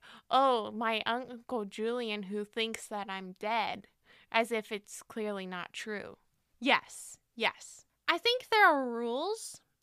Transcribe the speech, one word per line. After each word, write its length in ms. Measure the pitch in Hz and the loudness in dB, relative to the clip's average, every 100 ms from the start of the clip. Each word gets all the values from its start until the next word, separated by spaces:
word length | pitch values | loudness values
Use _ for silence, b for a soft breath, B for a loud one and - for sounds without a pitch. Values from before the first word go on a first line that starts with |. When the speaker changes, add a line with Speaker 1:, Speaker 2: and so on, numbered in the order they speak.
| B B - | B B 2
Speaker 1:
"Oh, 420 | 262 269 240 208 | 6 6 4 0
my 300 | 214 226 220 214 | -2 0 0 0
Uncle 580 | 240 247 240 - 247 202 | -2 -4 -12 -6 -4 -4
Julian 580 | - 220 247 226 208 | -2 -2 -2 -2 -4
who 220 | 190 208 208 | -4 -6 -4
thinks 420 | 226 226 214 - | -2 -4 -4 -8
that 220 | 208 196 | -8 -6
I'm 240 | 190 185 185 | -8 -10 -6
dead," 480 | 214 233 196 196 - _ b b b | -2 0 -2 -6 -12 _ b b b
as 200 | 226 226 | 0 0
if 200 | 226 208 | -2 -4
it's 300 | 208 - - | -10 -10 -18
clearly 460 | - 226 214 196 185 | -12 -6 -4 -4 -6
not 260 | 180 - | -8 -10
true. 440 | - 220 208 - - _ _ _ - | -10 -8 -8 -10 -16 _ _ _ -2
Speaker 2:
Yes. 580 | 247 226 - - - - _ - | 4 4 2 -16 -18 -20 _ -2
Yes. 500 | 214 - - - _ _ - | -2 -2 -14 -20 _ _ 0
I 100 | 330 | 2
think 280 | 466 494 - | 2 0 2
there 180 | 427 381 | 8 8
are 200 | 285 254 | 6 2
rules 760 | 233 233 247 349 453 - - _ _ | -2 -2 -2 -2 -4 -8 -16 _ _